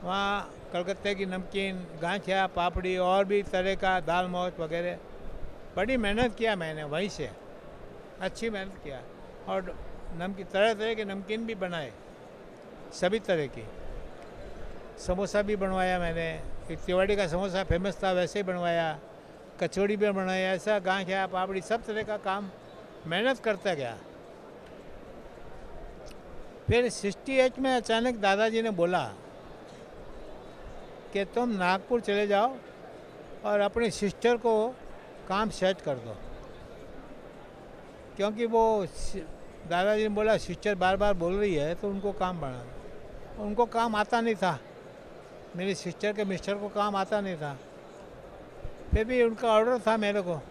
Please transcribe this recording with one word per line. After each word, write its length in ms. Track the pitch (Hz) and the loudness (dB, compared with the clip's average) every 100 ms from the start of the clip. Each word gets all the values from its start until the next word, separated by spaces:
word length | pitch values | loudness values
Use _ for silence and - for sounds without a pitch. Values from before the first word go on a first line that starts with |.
वहाँ 500 | 175 196 202 202 170 - - | 0 2 2 0 -2 -12 -6
कलकत्ते 420 | 175 180 190 202 196 | -2 -2 0 0 0
की 100 | 190 | -2
नमकीन, 640 | 185 180 196 196 185 175 160 | -2 -2 -2 -2 -4 -8 -4
गांठिया, 460 | 170 196 180 190 190 | -2 -2 2 2 2
पापड़ी 500 | 175 175 175 185 185 | 2 2 2 0 2
और 280 | 180 190 196 | 6 6 6
भी 180 | 202 | 4
तरह 320 | 196 185 185 190 | 2 2 2 2
का 240 | 190 185 | 4 4
दाल 260 | 156 175 180 | 4 2 2
मोठ 340 | 180 180 170 | 0 -2 -2
वगैरह, 380 | 160 170 175 170 - - - - - - - - | -4 -2 -2 -4 -10 -10 -8 -6 -6 -8 -6 -2
बड़ी 220 | 214 262 | 2 2
मेहनत 380 | 208 208 247 - | 2 4 2 2
किया 200 | 226 202 | 0 2
मैंने 280 | 160 156 | -2 -4
वहीं 260 | 151 156 196 | -4 -2 -2
से, 200 | - 127 87 - - - - - - - - | -2 -6 -8 -16 -16 -16 -16 -14 -16 -16 -6
अच्छी 280 | 185 - 226 | -6 -2 -4
मेहनत 240 | 202 190 190 | -4 -8 -10
किया 180 | 156 131 - - - - - | -10 -10 -12 -16 -16 -12 -2
और 280 | 190 185 - - - - 170 | -2 -2 -8 -10 -10 -8 -4
नमकीन, 280 | 185 196 190 | -4 -4 -2
तरह 280 | 190 220 | 4 6
तरह 200 | 214 220 | 4 0
के 120 | 220 202 | 0 -2
नमकीन 400 | 196 190 214 226 | -6 -4 -4 -4
भी 100 | 214 | -4
बनाए, 360 | 185 170 131 107 - - - - - - - - - | -2 -4 -6 -10 -18 -18 -18 -16 -18 -18 -16 -16 -14
सभी 260 | - 180 220 | 0 2 2
तरह 280 | - 170 139 | 2 2 2
की। 180 | 123 107 - - - - - - - - - - - - - - | -4 -10 -8 -8 -6 -8 -12 -14 -12 -12 -10 -8 -10 -12 -8 -2
समोसा 340 | 180 196 208 | 0 2 2
भी 140 | 202 208 | 2 2
बनवाया 440 | 196 190 185 185 | 2 2 4 2
मैंने, 300 | 175 165 165 160 - - - | 0 0 -2 -4 -4 -6 -6
एक 80 | 160 | -6
तिवाड़ी 360 | - 180 196 202 | 0 4 4 4
का 120 | 185 | 2
समोसा 360 | 175 196 185 | 2 2 0
फेमस 400 | 185 165 196 - | 2 2 2 0
था, 80 | 196 | 2
वैसे 280 | 180 180 208 | 4 2 0
ही 40 | |
बनवाया, 560 | 185 180 175 170 160 151 - - - - - - | -2 0 2 2 2 -2 -10 -18 -18 -18 -18 -4
कचौड़ी 380 | 170 - 202 208 | -2 2 2 4
भी 140 | 208 | 2
बनवाया, 420 | 196 185 185 185 | 2 0 2 2
ऐसा 260 | 185 208 214 | 0 2 2
गांठिया, 480 | 185 190 180 190 190 | 2 0 2 0 0
पापड़ी, 340 | 185 190 190 | 0 0 -2
सब 220 | 180 226 | 0 0
तरह 200 | 226 214 | 0 -4
का 140 | 208 208 | -2 -2
काम 320 | 196 190 196 - - - - - 160 | 0 -2 -2 -10 -18 -16 -16 -12 -2
मेहनत 320 | 175 240 254 | 2 2 2
करता 340 | 226 196 208 | 0 0 0
गया। 240 | 165 123 110 - - - - - - - - - - - - - - - - - - - - - - - - - - - | 0 -2 -6 -12 -16 -18 -18 -18 -18 -16 -16 -14 -14 -14 -14 -14 -14 -12 -12 -10 -10 -10 -12 -14 -14 -12 -12 -10 -6 4
फिर 220 | 233 240 | 6 6
सिक्सटी 460 | - 202 190 - 269 | 2 -4 -4 2 6
एट 240 | 254 254 | 6 6
में 160 | 262 254 | 2 2
अचानक 400 | - 226 247 233 | 4 2 4 4
दादाजी 460 | 196 196 220 226 | 4 6 4 4
ने 80 | 226 | 0
बोला 420 | 190 170 180 123 98 - - - - - - - - - - - - - - - - - - - | 2 4 4 0 -6 -14 -16 -16 -16 -16 -16 -16 -14 -14 -12 -12 -12 -14 -14 -12 -12 -14 -16 -4
कि 100 | 196 196 | -2 0
तुम 240 | 233 247 | 2 2
नागपुर 520 | 202 180 190 - 240 | 4 4 4 2 0
चले 260 | 208 202 208 | 4 2 6
जाओ 280 | 202 233 262 - - - - - - - - 208 | 6 6 2 -12 -16 -14 -16 -16 -16 -14 -6 0
और 140 | 208 | 4
अपनी 320 | 202 233 233 | 4 4 2
सिस्टर 460 | - 202 - 233 240 | 2 -2 4 4 4
को 380 | 233 220 226 254 - - - - - | 6 4 4 -2 -14 -14 -16 -16 -2
काम 220 | 190 220 | 0 0
सेट 320 | - 185 185 | 2 2 2
कर 140 | - 131 | -2 -4
दो, 200 | 113 104 - - - - - - - - - - - - - - - - - - - - | -4 -10 -10 -12 -12 -14 -16 -16 -14 -14 -14 -16 -16 -16 -18 -18 -18 -18 -18 -18 -16 0
क्योंकि 280 | 202 214 233 | 0 2 4
वो 400 | 226 226 214 170 | 6 6 4 0
सि-, 380 | - - 202 160 - - - 160 | -2 -2 -2 -6 -12 -14 -14 0
दादाजी 340 | 170 196 214 | 4 4 4
ने 60 | 214 | 2
बोला, 280 | 208 214 208 | 2 4 4
"सिस्टर 380 | - 170 208 196 | 2 -2 0 4
बार 220 | 180 190 | 4 6
बार 160 | 208 | 4
बोल 220 | 196 170 196 | 4 2 2
रही 200 | 208 160 | 2 2
है 200 | 147 175 | 0 0
तो 140 | 208 | -2
उनको 220 | 196 202 | -2 -2
काम 300 | 196 185 175 | 0 -2 0
बढ़ा।" 240 | 143 127 123 131 - - - - - - | -4 -6 -10 -12 -12 -14 -14 -12 -12 -6
उनको 260 | 208 208 233 | -2 2 4
काम 300 | 233 233 214 | 4 2 2
आता 260 | 208 233 | 4 4
नहीं 140 | 233 214 | 4 4
था, 240 | 185 143 - - - - - - - - - 175 | 2 2 -6 -16 -16 -16 -16 -16 -16 -16 -10 -4
मेरी 200 | 190 185 | -2 -2
सिस्टर 380 | 180 165 208 | -4 -2 0
के 120 | 208 202 | 2 0
मिस्टर 300 | 180 - 202 | 0 -2 -2
को 140 | 202 | -2
काम 260 | 208 208 196 | 0 2 2
आता 260 | 190 214 | 2 2
नहीं 160 | 196 165 | 0 -2
था, 200 | 151 135 - - - - - - - - - - - - - | -4 -6 -12 -16 -16 -16 -16 -16 -16 -16 -16 -10 -8 -8 2
फिर 140 | - 220 | 4 6
भी 180 | 254 | 6
उनका 240 | 233 220 233 | 6 6 6
ऑर्डर 320 | 220 226 247 | 8 8 4
था 180 | 220 220 | 4 4
मेरे 240 | 208 202 | 4 2
को। 200 | 180 160 - | 0 -4 -4